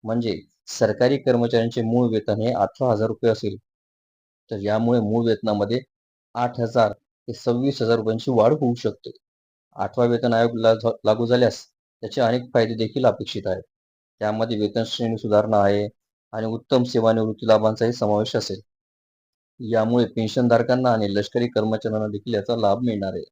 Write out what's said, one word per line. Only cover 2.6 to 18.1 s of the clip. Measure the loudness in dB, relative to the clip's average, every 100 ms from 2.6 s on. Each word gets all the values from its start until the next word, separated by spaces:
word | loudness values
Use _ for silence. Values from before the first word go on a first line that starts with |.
| -2 _ 0
हजार | 0 -2
रुपये | 0 0
असेल, | 0 -4 -8 _ _ _ _ _ _ _ _ _
तर | -6
यामुळे | -2 0 2 2
मूळ | 2 0
वेतनामध्ये | 0 0 0 -2 -2 -4 -6 _ _ _ _
आठ | -6 -6 -4
हजार | -2 2 2
ते | 0 _ _ -14
सव्वीस | -6 -2 0 -2 -2
हजार | 0 0
रुपयांची | 0 -4 0
वाढ | 4 4
होऊ | 4 0
शकते. | 0 -4 -6 -18 -20 _ _ _ _ _ -8
आठवा | -6 0
वेतन | 0 2 0
आयोग | 2 0 2
ला-, | 2 2 0 -2
लागू | 0 0 2
झाल्यास | 2 2 0 -18 _ _ _
त्याचे | -10 -2
अनेक | 0 0 0
फायदे | 0 0
देखील | -2 -4 2
अपेक्षित | 0 0 -8 -8 -6
आहेत. | -6 -8 _ _ _ _ _
त्यामध्ये | -4 -2 -2 -2
वेतन | -2 -2 -4
श्रेणी | -4 -4 -4
सुधारणा | 2 2 4 2
आहे | 4 2 -2 _ _ _ _
आणि | -8 -6
उत्तम | -8 _ 0
सेवानिवृत्ती | 2 2 4 2 0 -2 4
लाभांचाही | 4 4 0 -2
समावेश | 0 0